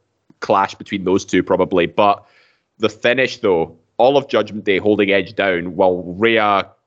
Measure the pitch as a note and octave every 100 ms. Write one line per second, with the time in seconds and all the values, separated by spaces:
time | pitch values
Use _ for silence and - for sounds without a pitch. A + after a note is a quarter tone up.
0 | _ _ _ - - G2+ G2 - - G2+
1 | F2+ F#2+ - F#2+ F2 F#2 F2+ F#2 E2+ -
2 | G#2 G2+ _ _ _ _ _ - G#2+ -
3 | A#2+ B2 B2+ - G#2 E2+ E2 - _ -
4 | A#2+ C#3+ - A2+ G#2 G#2 G2 F#2 G2+ G#2
5 | G2 G2 F#2 A2 G2 F2 F2 E2 F#2 F2+
6 | F2+ F2+ A2+ A2+ G#2+ G2 F2+ _